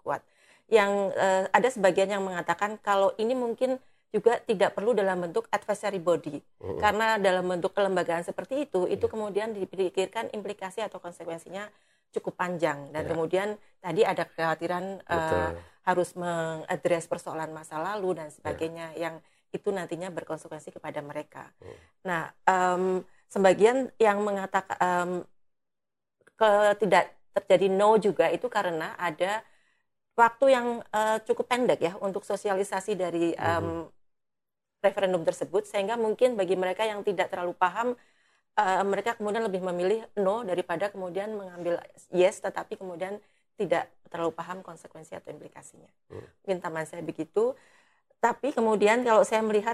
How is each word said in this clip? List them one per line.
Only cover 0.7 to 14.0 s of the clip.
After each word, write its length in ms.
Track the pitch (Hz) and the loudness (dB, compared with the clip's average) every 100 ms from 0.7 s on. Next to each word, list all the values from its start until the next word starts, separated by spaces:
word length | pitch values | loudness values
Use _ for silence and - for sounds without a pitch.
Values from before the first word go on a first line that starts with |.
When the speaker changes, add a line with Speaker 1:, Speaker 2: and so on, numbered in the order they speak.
| 214 202 202 196 - | 4 4 2 0 0
Speaker 1:
eh, 280 | 185 190 190 | 2 2 4
ada 200 | 208 226 | 4 2
sebagian 360 | 220 196 185 190 | 4 2 4 2
yang 80 | 202 | 0
mengatakan 560 | 190 180 170 170 202 214 | -4 -4 -4 -2 -4 -4
kalau 360 | - 196 196 - | 0 2 2 2
ini 160 | 220 | -2
mungkin 480 | 262 240 226 254 262 - _ _ | -2 -2 -2 -2 -2 -8 _ _
juga 240 | 214 220 214 - | 2 2 2 0
tidak 320 | 202 196 - | 0 0 0
perlu 160 | 208 | 0
dalam 320 | 214 196 185 175 | 2 2 0 -2
bentuk 240 | 160 - | -4 -2
advisory 480 | 202 - 202 208 196 | -4 -2 -4 -2 -2
body, 400 | 165 165 - 143 - _ | 0 0 -2 -10 -12 _
Speaker 2:
Hmm. 160 | - - | -8 0
Speaker 1:
karena 400 | 214 202 220 220 | 0 2 2 2
dalam 320 | 196 185 180 | 2 2 0
bentuk 240 | 185 185 | -2 -2
kelembagaan 480 | - 196 180 170 170 | 0 2 2 0 -2
seperti 480 | 175 - 185 175 196 | -4 -8 -6 -6 -2
itu, 160 | - - | 0 0
itu 240 | 202 226 | 0 -2
Speaker 2:
Ya. 40 | |
Speaker 1:
kemudian 440 | 220 214 196 220 208 | -2 -4 -4 -4 -4
dipikirkan 720 | 185 180 185 190 185 226 233 | -6 -2 -2 0 -2 -4 -6
implikasi 560 | 214 196 202 190 185 208 | -6 -8 -8 -8 -6 -8
atau 160 | 185 | -8
konsekuensinya 640 | 175 175 165 165 - 190 208 - _ _ _ | -14 -12 -10 -10 -10 -12 -12 -16 _ _ _
cukup 240 | - - - | -8 -8 -4
panjang, 560 | 180 175 160 143 139 | -4 0 0 0 -6
dan 140 | 151 156 | -6 -4
Speaker 2:
Ya. 20 | |
Speaker 1:
kemudian 380 | 160 160 180 208 208 - _ | -2 0 0 0 -6 -12 _
tadi 240 | 180 170 | -4 2